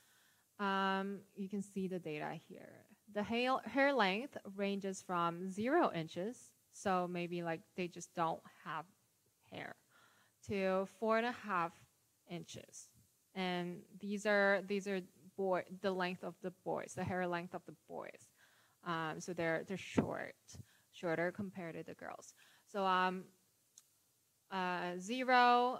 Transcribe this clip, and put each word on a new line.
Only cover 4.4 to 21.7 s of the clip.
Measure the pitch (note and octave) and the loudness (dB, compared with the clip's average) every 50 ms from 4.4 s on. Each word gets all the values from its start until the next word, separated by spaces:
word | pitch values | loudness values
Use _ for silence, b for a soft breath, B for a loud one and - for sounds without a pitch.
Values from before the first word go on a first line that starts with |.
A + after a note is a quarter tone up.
| - G#3 F#3+ | -12 -12 -4
ranges | G3 G3+ G3 G3+ G3 F#3+ F#3+ F#3+ - - | -2 0 0 0 -2 -2 -4 -6 -6 -6
from | - F3+ F3 E3+ E3+ E3+ E3+ F#3 F#3+ | -2 0 2 2 2 0 -2 -6 -6
zero | F#3 G3+ A3 B3 D4+ F4+ D4 G3+ - | -4 -2 0 4 4 6 4 4 2
inches, | E3 D#3 E3 - F3 F#3 A3+ B3+ - - - _ _ _ _ - | -2 -4 -4 -4 -4 -4 -4 -6 -8 -16 -20 _ _ _ _ -20
so | - - G3+ F#3 F3+ F3+ | -4 0 2 2 2 2
maybe, | F3 F3+ F3 F3 E3+ F3 F3 E3+ | 0 -2 -4 -4 -4 -4 -4 -2
like, | E3+ E3 E3 - _ _ | -2 -4 -4 -6 _ _
they | - F3+ | -4 -4
just | E3+ - F3 E3+ - _ | -4 -6 -10 -14 -10 _
don't | F3+ E3 D#3+ E3+ - - - - - - | 0 0 0 0 -2 -8 -16 -20 -16 -10
have | F3 D#3 D#3+ D#3 F#3 _ _ _ _ _ _ _ _ _ _ _ _ | -8 -8 -8 -8 -10 _ _ _ _ _ _ _ _ _ _ _ _
hair, | - - - - - - _ b b b b b b b b b b _ - - | -12 -12 -10 -10 -12 -16 _ b b b b b b b b b b _ -8 -6
to | G#3+ G3 F#3+ F#3+ F#3 F#3+ G3 F#3+ - - | -2 0 2 2 2 2 0 -2 -4 -4
four | A3+ A3 A3 | 2 4 4
and | A3+ A#3 | 4 4
a | A#3+ A#3+ - - | 2 -2 -4 -4
half | G#3+ G3 F3 E3 E3+ - - - _ _ _ _ _ _ _ _ - | -2 0 0 0 0 -2 -10 -20 _ _ _ _ _ _ _ _ -12
inches. | F3+ E3+ E3 - - - - - - - - - _ - - _ _ _ _ _ _ | -10 -10 -10 -12 -14 -16 -16 -16 -18 -20 -20 -20 _ -20 -20 _ _ _ _ _ _
And | F#3+ F#3 F3+ F3+ F3 F3 F3 F3 - - - - F#3 | -2 -2 0 0 -2 -2 -4 -6 -8 -12 -16 -16 -12
these | - G3 G#3 G3+ G3 | -6 -4 -4 -2 2
are, | G#3+ G#3 G3+ G3 G3 G3+ F#3+ F#3+ | 4 4 6 6 6 6 4 2
these | F#3+ G#3 G3 F#3+ | 0 -2 -2 0
are | G3+ G3 F#3 F3+ - - - - F#3+ - | 0 -2 -2 -4 -6 -14 -20 -20 -14 -4
boy, | - F#3+ F#3+ F#3 F3 - - F#3 F3+ | -2 2 2 2 2 2 -2 -8 -2
the | - G3 | -2 0
length | F#3 F#3 F3+ F3 F#3 - - | 0 2 0 0 -2 -4 -8
of | F3 F3 - | -10 -10 -6
the | - F#3 F3 - _ | -8 -8 -8 -6 _
boys, | E3+ D#3+ - - - - | -4 -2 -2 -4 -6 -6
the | F#3 F#3 | -4 -2
hair | F3+ F#3 F3+ F3+ | -2 0 0 0
length | F3 F3 E3+ F3 F#3 - | 0 -2 -2 -4 -6 -10
of | F3 - | -12 -12
the | - D3+ - _ | -12 -18 -20 _
boys. | - E3+ D#3 - - - - - - b b b b b b b b b b - | -14 -12 -10 -10 -10 -12 -16 -20 -20 b b b b b b b b b b -6
Um, | F3+ E3+ E3 D#3+ D#3 D#3 E3+ | -4 -4 -2 -2 -4 -4 -6
so | - - F3 | -8 -6 -4
they're, | F3 E3+ E3 E3 D#3+ - | 0 0 0 0 0 -2
they're | - F#3+ | -4 -6
short, | F3 - - - - F#3+ E3+ - - - - - - _ - - - b b b b b b | -8 -6 0 0 2 2 2 -2 -4 -6 -8 -12 -18 _ -20 -18 -18 b b b b b b
shorter | _ - - F3 D#3+ D#3+ E3+ F3+ | _ -6 -2 0 0 2 0 -2
compared | F3+ - G3+ F#3+ G3 F#3+ E3+ E3 | -2 -4 -8 -8 -8 -8 -10 -10